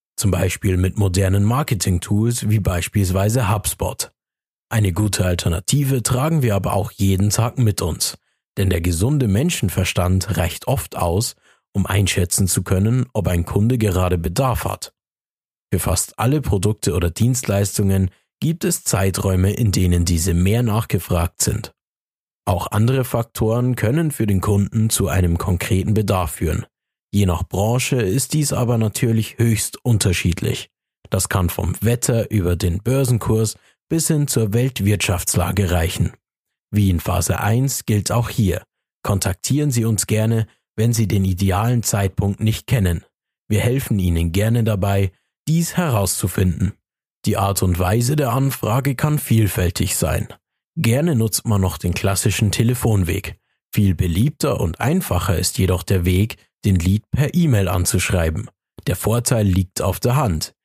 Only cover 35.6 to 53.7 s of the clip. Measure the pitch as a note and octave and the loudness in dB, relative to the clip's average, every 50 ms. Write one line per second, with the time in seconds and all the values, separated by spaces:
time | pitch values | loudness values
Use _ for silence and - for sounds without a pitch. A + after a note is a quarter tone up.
35.6 | G2 E2+ F2+ E2+ E2+ F2 - - E2+ - - _ _ _ _ _ _ _ _ _ | 0 2 2 0 0 -2 0 -2 -2 -2 -2 _ _ _ _ _ _ _ _ _
36.6 | _ - G2+ G#2 G2+ F#2+ F2 D#2+ - - F2+ F2+ - - E2 D2+ - G#2+ A2+ B2 | _ -4 0 2 2 2 2 0 -2 -2 -2 -2 0 0 -2 -2 0 0 0 2
37.6 | C3+ C3+ - - - - G#2+ G2+ - - G#2+ A#2+ A#2 - - - G#2 F2+ - - | 0 0 -4 -6 -4 0 0 0 0 0 0 -2 -2 -2 0 0 0 0 0 -2
38.6 | - _ _ _ _ _ _ _ - - G#2 F2+ - G2 F2+ _ - - C3 D3 | -8 _ _ _ _ _ _ _ -4 -2 -2 0 0 -4 -6 _ -4 -2 0 0
39.6 | D3+ D3 A#2+ A#2 A2 A2+ A2 G2 - - G#2+ G#2+ A2 A2+ A#2 A2+ G#2+ - _ _ | 0 0 0 0 0 0 0 -2 0 0 0 0 2 2 2 0 -2 -4 _ _
40.6 | _ _ - A2 A2 A#2+ A2+ A2+ A2 F2+ - G2 F#2+ F#2+ F#2 F2 G2 F#2+ F2+ G2+ | _ _ -4 0 0 0 2 0 0 0 2 2 2 0 0 0 0 0 2 0
41.6 | A2+ A#2+ B2 A#2 - - - G2+ G2 F#2+ - - G2+ G2+ F#2+ - A2 A2 A2+ - | 0 0 0 0 0 0 -2 0 0 -2 0 0 -2 -2 -2 0 0 -2 -2 -2
42.6 | - - - A#2 F#2 F2+ E2 - - _ _ _ _ _ _ _ _ - G#2+ F#2+ | -2 -2 0 2 2 0 0 -2 -6 _ _ _ _ _ _ _ _ -2 0 0
43.6 | - A#2 C3 C#3 - - A2+ G2 F#2 F2+ E2+ E2 E2+ E2+ E2 G2 G#2 A2+ A#2+ A#2+ | 2 2 0 -2 -2 -2 -2 0 2 2 2 2 0 0 0 0 0 2 2 2
44.6 | A2 A2+ G#2 F#2 G2+ G2 G2 G2 G2 F#2 _ _ _ _ _ _ - D3+ D#3+ E3+ | 2 0 0 0 0 2 2 2 0 0 _ _ _ _ _ _ -4 -2 0 0
45.6 | E3 - - F3+ F3+ D3+ A#2 G2+ G2 - - - - F#2+ - G2+ F#2 F2+ D#2+ - | 0 -2 -2 -2 0 0 0 0 0 0 -2 -2 -4 -4 0 0 0 0 0 0
46.6 | F#2+ G2 - _ _ _ _ _ _ _ _ _ - A2 G2 A2+ G2+ G2 G2 - | -2 -4 -4 _ _ _ _ _ _ _ _ _ -4 -2 0 0 0 0 0 0
47.6 | F#2+ F#2 E2+ F2 F2+ F#2 G#2+ A#2+ A#2+ B2+ D3+ D3 C#3 A#2+ A#2 C3+ C3+ C3+ - - | 0 0 0 0 0 0 0 0 0 0 0 0 0 0 0 0 0 -2 -2 -4
48.6 | - G#2+ A2 C#3 B2+ C#3+ B2+ - - D3+ D3+ C#3 - - A2+ A2+ G#2+ F#2 - G#2+ | -2 -2 -2 0 0 -2 -2 -2 -2 0 0 -2 0 2 2 2 2 2 0 0
49.6 | F2+ F2 - - F#2 F#2 - - E2+ D2+ D#2+ - - - - _ _ _ _ _ | -2 -2 0 -2 -4 -2 -2 -2 -2 -2 -2 -2 -4 -8 -12 _ _ _ _ _
50.6 | _ _ - E3 D#3 A2+ A#2 C#3 D#3+ F3 C#3+ A2 A2+ G#2 - - - A#2 G#2 F#2+ | _ _ -8 -2 0 0 2 2 2 2 2 2 2 0 0 -4 -2 0 0 2
51.6 | F#2+ F2+ - - - F2 F2 - - G2 G2 - - A2 - - A2 G2 - - | 2 0 -2 -2 -4 -2 -2 0 0 0 0 2 0 0 2 2 0 0 2 2
52.6 | A#2 A#2 B2 - - A#2 G#2+ G2 F2 E2 E2+ F#2+ - - - _ _ _ _ _ | 0 0 0 0 0 2 2 2 2 0 -2 -4 -6 -8 -14 _ _ _ _ _
53.6 | _ _ | _ _